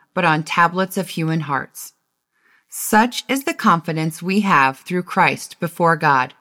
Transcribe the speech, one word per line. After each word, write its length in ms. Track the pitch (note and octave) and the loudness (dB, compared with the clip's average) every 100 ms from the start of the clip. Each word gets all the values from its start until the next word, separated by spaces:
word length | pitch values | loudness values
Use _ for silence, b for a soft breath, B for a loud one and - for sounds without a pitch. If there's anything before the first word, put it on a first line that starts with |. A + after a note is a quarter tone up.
| _ | _
but 100 | - | 0
on 200 | F3 D#3 | 2 2
tablets 520 | D#3+ - E3+ F3+ F#3 G3 | 0 2 2 2 -2 -4
of 120 | F#3 | -6
human 320 | - D#3+ D#3+ | -4 -2 -2
hearts. 520 | C#3+ C3+ - - - _ _ _ _ _ _ _ _ | -2 -6 -6 -14 -20 _ _ _ _ _ _ _ _
Such 540 | - - G#3+ A#3+ - - | -12 0 2 2 0 -6
is 140 | C4+ | -4
the 120 | D4+ | -4
confidence 680 | E4 A3+ E3 D#3+ D#3+ D#3+ D#3 | -2 0 0 0 -4 -4 -4
we 200 | F3 G3 | -4 -2
have 360 | G3 D#3 C3+ C3+ | 2 4 2 0
through 240 | - F3+ | -6 -6
Christ 540 | F3+ F#3+ D#3 - - - | -4 0 2 0 -8 -10
before 380 | E3+ - E3+ D#3+ | -8 0 0 2
God. 380 | D#3 C3+ B2+ - | 2 2 0 -6